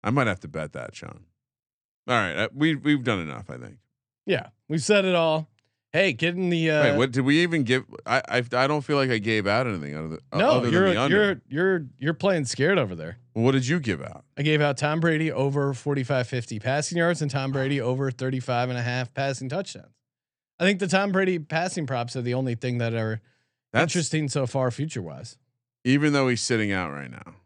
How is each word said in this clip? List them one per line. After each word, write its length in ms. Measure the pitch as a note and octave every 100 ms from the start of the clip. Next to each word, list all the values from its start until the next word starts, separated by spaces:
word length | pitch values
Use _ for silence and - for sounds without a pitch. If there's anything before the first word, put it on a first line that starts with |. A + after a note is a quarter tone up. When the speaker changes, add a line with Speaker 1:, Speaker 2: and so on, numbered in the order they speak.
Speaker 1:
I 80 | -
might 160 | C#3 A#2
have 140 | F2+
to 80 | D#2
bet 240 | D#2 D2+
that, 220 | C#2 A#1+
Sean. 300 | - - D#2+ - _ _ _ _ _ _ _ -
All 60 | B2
right, 180 | F#2+
uh, 140 | D2+ G#2+
we, 200 | C3+ D#3
we've 300 | D3+ D3 D3
done 140 | B2 G2+
enough, 300 | D#2 A#1+ -
I 80 | B1+
think. 180 | A#1 - _ _ _ _
Speaker 2:
Yeah, 220 | - E3+ - _ _
we've 160 | D#3
said 220 | C3 G#3
it 100 | F#3+
all. 360 | F3 E3 D#3 D#3 _ _ _ _
Hey, 220 | D#3+ F#3+
get 200 | A#2 E3
in 140 | F3 F3+
the, 220 | E3+ D#3+
uh, 120 | D3+
Speaker 1:
Wait, 120 | C#3 A2
what 160 | C3
did 80 | B2
we 220 | C3 D3+
even 220 | F3 E3
give? 200 | A#2+ B2+ - - -
I, 160 | B2+ -
I, 100 | B2 A#2+
I 120 | B2 C3+
don't 140 | D3+
feel 160 | C#3 C#3+
like 140 | C3
I 80 | A2+
gave 280 | G#2 A2 G2
out 200 | G#2+ B2+
anything 280 | F#2 D2
other 140 | D2+ D#2+
than, 100 | D#2+ -
uh, 60 | -
Speaker 2:
No, 120 | A#3
Speaker 1:
other 180 | B2+ A#2+
Speaker 2:
you're, 140 | E3 F#3+
Speaker 1:
than 80 |
the 60 | E3+
under. 140 | C3 F#3+
Speaker 2:
you're, 240 | G3+ D#3 _
you're, 380 | C#3 F#3+ F#3 C3+ -
you're 160 | C#3
playing 320 | E3+ G3 F3+ B2+
scared 320 | - D3 G3
over 160 | A2
there. 240 | F2 D#2 - _
Speaker 1:
What 180 | A2 A#2+
did 160 | C3+ B2+
you 100 | F3
give 220 | B2 D#2+
out? 240 | C#2+ - - -
Speaker 2:
I 40 |
gave 200 | D3 D3+
out 160 | D3 C#3
Tom 220 | D3 D#3
Brady 300 | E3+ D#3 D#3+
over 440 | - C#3 C#3+ C#3
forty-five 520 | B2+ D3 C#3 B2 C3+ A#2+
fifty 320 | B2+ A2+ A2
passing 380 | B2+ C#3+ D3 E3+
yards 220 | E3+ D#3+
and 100 | D3
Tom 220 | C#3+ C3+
Brady 280 | C3+ C3+ C#3
over 300 | A#2+ B2+ C#3
thirty-five 600 | B2 B2+ C3 B2 A#2+ B2
and 80 | B2
a 40 |
half 300 | A#2+ B2 A#2+
passing 380 | - C#3 C3 C3
touchdowns. 420 | D#3+ G3 - - _ _ _ _ _ _ _
I 60 |
think 160 | F#3 G3
the 80 | F#3
Tom 240 | F#3+ G3+
Brady 260 | F#3+ F#3+ F3
passing 480 | D3+ D#3+ F3+ F#3 C#3+
props 300 | C3 B2 C3
are 60 |
the 120 | A#2+
only 200 | B2 C3
thing 240 | A#2 B2+ B2
that 160 | A#2
are 260 | A2+ A2 A2 _ _ _ _ _
Speaker 1:
That's 100 | A#2 D#3+
Speaker 2:
interesting 360 | F3 D#3 D#3 D3
so 160 | C#3+ B2+
far 240 | C#3 B2+
future-wise. 680 | - D3+ A#2+ E2+ D2 G#2 - _ _ _ _
Speaker 1:
Even 280 | B2 C#3 D3+
though 140 | C#3+ C3
he's 120 | A#2+
sitting 320 | - A#2 G#2
out 180 | F#2+ E2+
right 180 | C#2+ C2+
now. 240 | A#1+ - E2+